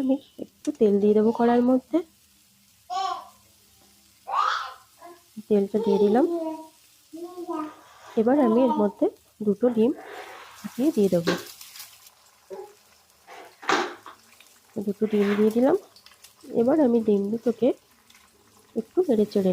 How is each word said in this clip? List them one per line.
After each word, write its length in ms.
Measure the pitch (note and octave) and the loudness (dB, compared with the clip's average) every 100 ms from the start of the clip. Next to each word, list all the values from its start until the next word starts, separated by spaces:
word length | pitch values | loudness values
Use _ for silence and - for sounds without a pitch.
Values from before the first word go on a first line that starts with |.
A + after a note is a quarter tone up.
আমি 120 | C4 C#4+ - - | 0 -2 -4 -18
একটু 260 | - _ D4 - | -18 _ -8 0
তেল 140 | G#3 G3+ | 2 4
দিয়ে 140 | G#3 G#3+ | 4 4
দেবো 120 | A3 A3+ | 2 2
কড়াইয়ের 260 | A#3 A#3+ B3 | 2 2 2
মধ্যে। 280 | C4 - D#4+ - _ _ _ _ _ _ _ - F#4 F#4+ F4+ - - _ _ _ _ _ _ _ _ - - - - - - _ _ - - _ G#3+ - | 0 0 -4 -6 _ _ _ _ _ _ _ -10 -6 -6 -8 -12 -20 _ _ _ _ _ _ _ _ -6 -2 -2 -4 -8 -16 _ _ -20 -20 _ -12 0
তেলটা 300 | G#3 G3 G#3 A3 | 0 0 -2 0
দিয়ে 140 | G3 | 2
দিলাম। 220 | G#3 A#3 E4+ E4+ D#4+ D#4 - _ _ _ _ D#4+ F4 F4+ F4 D#4 D4+ - - - - A#3 | 4 4 2 -2 -6 -10 -14 _ _ _ _ -16 -14 -12 -10 -8 -10 -14 -20 -20 -8 -2
এবার 160 | A3 D4 A#3+ | 2 4 4
আমি 120 | A3+ B3+ | 4 2
এর 60 | G#3 | 2
মধ্যে 240 | G#3 - F#4+ - _ - G#3 | -2 0 -2 -4 _ -6 -2
দুটো 180 | G3 B3 A3+ | 0 0 2
ডিম 160 | A#3 - - - - - - - | 0 0 -10 -16 -16 -18 -20 -20
ফাটিয়ে 320 | - - D4 A3+ | -14 -4 -2 2
দিয়ে 140 | G3 | 2
দেবো। 200 | F3 E3+ F3 - - - - - - - _ _ _ - - G#4 - _ _ _ _ - - - _ - - - - - - _ _ _ _ _ A3 | 2 0 -4 -6 -18 -20 -20 -20 -20 -20 _ _ _ -20 -18 -18 -20 _ _ _ _ -20 -20 -20 _ -2 -2 -2 -10 -20 -20 _ _ _ _ _ -8
দুটো 280 | G3+ - G#3+ | -6 -2 0
ডিম 160 | G#3 G3+ G#3 | 0 0 2
দিয়ে 120 | G#3+ A#3 | 2 2
দিলাম। 200 | C4+ G4 - - - _ - _ C4+ A#3+ | 2 0 -4 -20 -20 _ -20 _ -6 -2
এবার 160 | A#3+ D#4+ B3+ | 2 4 4
আমি 120 | A#3 A3 | 2 2
ডিম 160 | G3+ G3+ | 0 0
দুটোকে 360 | A3+ A#3+ A3 B3+ - _ _ _ - _ _ _ _ _ A3+ | -4 -4 0 0 -2 _ _ _ -20 _ _ _ _ _ -10
একটু 240 | - E4+ F4+ | -6 -2 0
নেড়ে 180 | G#3+ G#3 | 2 2
চেড়ে 180 | G3+ F#3 | 0 0